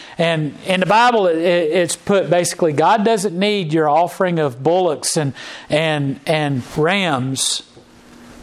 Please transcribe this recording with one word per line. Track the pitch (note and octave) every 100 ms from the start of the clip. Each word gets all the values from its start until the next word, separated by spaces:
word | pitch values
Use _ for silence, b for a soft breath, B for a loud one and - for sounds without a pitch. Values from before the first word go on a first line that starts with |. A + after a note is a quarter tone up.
| B B
and | E3+ D#3+ D3 -
in | - F#3
the | F3+
Bible | G#3+ B3 A3+ F#3
it, | D#3+
it, | F3 F3 D3+
it's | F3+ E3+ -
put | - G3 D3+
basically, | F3 F3 - E3
God | C#3+ E3 A3
doesn't | G#3+ A3 G3 E3+
need | G#3 G#3 D#3+
your | D#3+ D3+
offering | D3+ F3 - F#3 E3+
of | D3 B2
bullocks | C#3+ F#3 F3 C3+ - E3
and, | C#3+ B B B B
and, | D3+ D#3+ D3+ C#3 C3 -
and | D#3 D3 C3 - D#3
rams. | D#3 G3+ F3+ C3 C3 C3+ - - - - - - - - - -